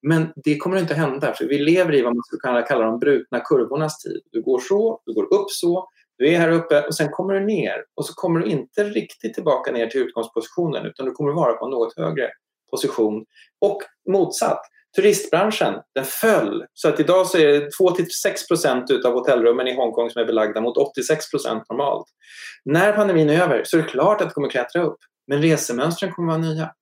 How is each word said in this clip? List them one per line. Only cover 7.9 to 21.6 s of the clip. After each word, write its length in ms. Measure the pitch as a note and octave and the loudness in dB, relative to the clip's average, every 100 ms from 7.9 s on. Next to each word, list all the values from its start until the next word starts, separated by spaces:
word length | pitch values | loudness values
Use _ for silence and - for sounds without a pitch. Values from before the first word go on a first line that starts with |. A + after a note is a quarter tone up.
| - | -10
och 100 | C#3+ | -10
så 80 | |
kommer 260 | - F3+ E3 | -4 -2 0
du 60 | G3+ | 0
inte 380 | D3+ B2 - | -2 -4 -2
riktigt 500 | G#3 G#3+ - - A3 | -2 -2 -6 -10 -8
tillbaka 380 | A#3 E3+ B2+ C#3 | -4 0 0 -2
ner 160 | B2+ A2+ | -4 -2
till 140 | C3+ | -2
utgångspositionen, 840 | A#2 - A2+ - - - E3+ B2 A2 | -4 -4 -6 -6 -6 -4 -4 -4 -8
utan 200 | - C3 | -8 -8
du 60 | |
kommer 200 | - D3 | -4 -2
vara 220 | D3+ C3+ | 0 0
på 120 | A#2 B2 | 0 -4
en 60 | |
något 260 | C3 A2+ - | -2 -4 -2
högre 320 | D#3+ D#3+ A#2+ - _ _ _ | -6 -4 -6 -8 _ _ _
position. 540 | B2+ B2 - G#2+ G#2+ A2 _ _ _ | -6 -4 0 0 -2 -10 _ _ _
Och 200 | G3+ G3+ - _ - | 0 0 -10 _ -2
motsatt, 520 | F#3+ F3+ - A3+ - - _ _ - | 0 0 0 -2 -2 -8 _ _ 2
turistbranschen, 760 | G3+ F#3 - D#3+ G#3 G#3+ C3 G2+ - C3+ | 4 2 0 2 2 2 -2 -2 -6 -6
den 100 | C3+ | -6
föll. 600 | - A3+ F#3+ - A2+ - | 0 2 2 0 -6 -10
Så 160 | - D#3+ | -2 0
att 100 | D3+ | 2
idag 280 | D3+ F#3 F#3 | 4 4 4
så 100 | F3+ | 4
är 100 | D3+ | 6
det 220 | D3 C#3+ - | 4 0 0
två 140 | F3+ | 2
till 180 | F3+ E3+ | 2 -4
sex 380 | - G3+ F#3+ - | -2 -4 -4 -2
procent 440 | E3 D3+ B2 B2+ | 0 2 -2 0
utav 220 | B2 B2 | 0 2
hotellrummen 540 | A#2+ C3 B2 A#2 B2 B2+ | 0 2 4 4 4 0
i 80 | B2+ | -2
Hongkong 340 | A#2+ A2+ A#2 | -2 -2 -4
som 120 | A#2+ | -2
är 40 | A2+ | 0
belagda 360 | A2+ G#2+ A2 | 0 0 0
mot 160 | A#2 A#2 | -2 0
åttiosex 540 | C#3 - A#2+ D#3 - | -2 -2 -2 -2 -2
procent 320 | C#3+ - A2+ | -6 -4 -6